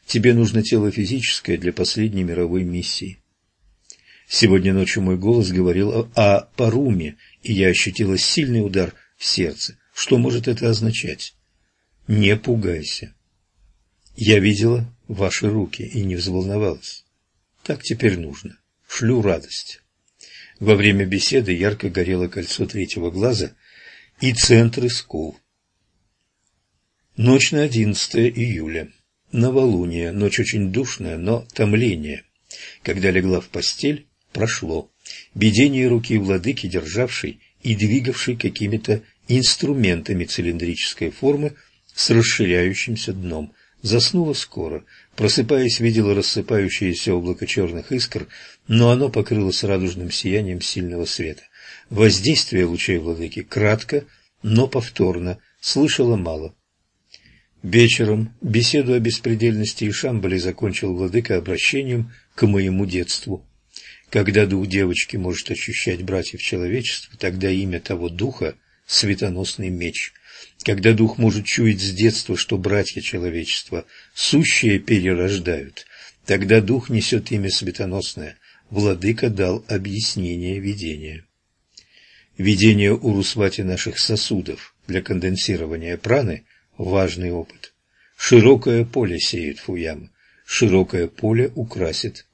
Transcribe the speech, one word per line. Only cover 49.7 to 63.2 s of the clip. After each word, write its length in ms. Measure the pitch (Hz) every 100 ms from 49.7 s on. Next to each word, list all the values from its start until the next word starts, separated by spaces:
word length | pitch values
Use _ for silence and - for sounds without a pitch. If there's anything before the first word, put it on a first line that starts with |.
| 95 92 90 87
сиянием 520 | - 95 104 98 90
сильного 420 | - - 87 87
света. 380 | 82 - 80 73 - - - - -
Воздействие 720 | 98 110 90 117 143 - 92
лучей 320 | 87 90 - 87
владыки 460 | 80 82 82 -
кратко, 640 | - - 104 110 - 143 - _ _ _
но 240 | 107 113 131
повторно, 720 | 127 113 - 92 87 87 92 _ _
слышала 560 | - 139 151 - 123 107
мало. 380 | 82 78 80 - _ _ _ _ _ - _ _ _ _
Вечером 720 | 92 113 113 - 107 107 110 -
беседу 540 | 143 110 120 147 127
о 40 | 123
беспредельности 840 | 113 113 120 110 117 107 107 -
и 80 | 107
Шамбале 460 | 101 135 110 92 92
закончил 560 | 90 - 104 87 98 90
владыка 400 | 92 110 117 90
обращением 760 | 92 85 - 139 131 123 117 - _
к 100 | - 107
моему 400 | 101 95 95 95
детству. 600 | 90 87 -